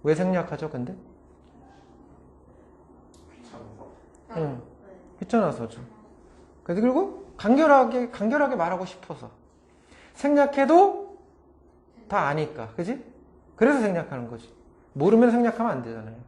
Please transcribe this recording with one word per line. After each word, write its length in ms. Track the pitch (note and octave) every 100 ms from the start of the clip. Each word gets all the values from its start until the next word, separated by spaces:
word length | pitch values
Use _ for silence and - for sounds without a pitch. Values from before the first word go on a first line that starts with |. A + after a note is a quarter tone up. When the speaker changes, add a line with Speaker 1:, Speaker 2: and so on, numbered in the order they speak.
Speaker 1:
왜 100 | D3
생략하죠, 560 | D#3 F#3 F#3 - D3 D#3
근데? 260 | C3 B2+ F#3+ - - _ _ _ - - - _ - - - - _ - - - - - - - - - -
Speaker 2:
귀찮아서. 520 | - A#2 A2 - - - - - _
Speaker 3:
아, 40 | G#3
Speaker 1:
응. 240 | D3+ B2+ - - -
Speaker 3:
네. 80 | - - -
Speaker 1:
귀찮아서죠. 640 | F#3+ A#3 F3 A#2+ A2+ - - - - - - - - _
그래서 180 | - F3
그리고 440 | A#3+ C4+ G4+ - - -
간결하게, 720 | G3+ C#4 D#4 C#4 A#3+ B3 A#3+
간결하게 440 | - G#3 D4 C#4 A#3+
말하고 300 | E3+ F3+ F#3
싶어서. 440 | - - C#3+ A2 A2+ _ _ _ _ _ - -
생략해도 1040 | - C#4+ C#4+ C#4+ C#4 C#4 E4+ G4 - - - _ _ _ _ _ _ _ - -
다 200 | G3 C#3+
아니까, 420 | D#3 D3+ - A2+ -
그지? 280 | F3 C4+ - - - _ _ -
그래서 240 | B3 C#4+
생략하는 480 | G#3+ E3+ - C3 A#2
거지. 240 | A#2 - - _ _ _
모르면 380 | C#3 E3 A3+ A#3+
생략하면 400 | A#3+ A#3 A3+ A3+
안 100 | C#3
되잖아요. 320 | A#2 A2+ A2 A2+